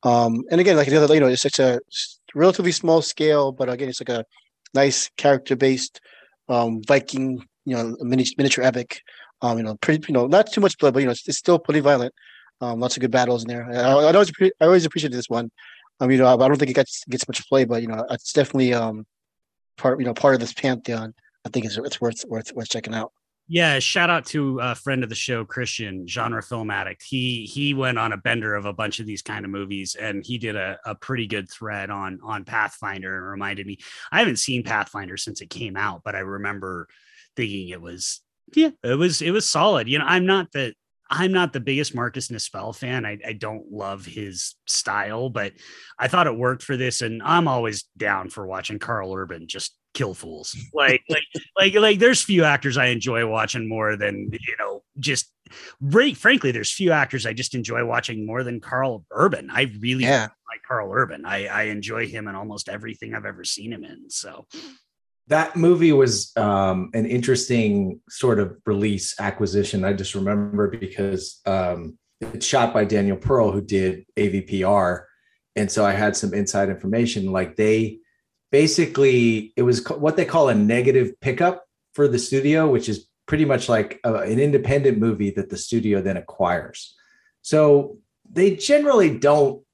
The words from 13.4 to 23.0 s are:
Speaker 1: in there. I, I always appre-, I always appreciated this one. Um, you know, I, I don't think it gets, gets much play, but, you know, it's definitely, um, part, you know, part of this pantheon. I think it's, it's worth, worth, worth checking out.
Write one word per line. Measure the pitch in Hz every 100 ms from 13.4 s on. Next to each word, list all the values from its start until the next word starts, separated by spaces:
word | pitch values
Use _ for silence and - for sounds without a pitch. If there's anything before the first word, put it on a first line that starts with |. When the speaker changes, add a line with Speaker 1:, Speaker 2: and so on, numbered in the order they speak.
Speaker 1:
in | 117
there. | 120 120
I, | 123
I | 123 139 156
always | 180 202
appre-, | 151 190 -
I | 160
always | 185 160
appreciated | - 151 123
this | -
one. | 117 117 _ - - _ _
Um, | 127
you | 131
know, | 127
I, |
I | 123 131
don't | 139
think | 139
it | 127
gets, | 131 - -
gets | 123 -
much | 120 -
play, | 135
but, | 120 117
you | 117
know, | 110 127
it's | 123 -
definitely, | - 135 139 127
um, | 120 113 107 110 _ _ _ _ _ _ _
part, | 135 127
you | 123
know, |
part | 113 143
of | 131
this | 117
pantheon. | - 135 123 - 117 113 - _ _ -
I |
think | 131 110
it's, | 104
it's | 135 -
worth, | 120 113 240
worth, | 113 -
worth | - 110
checking | - -
out. | 110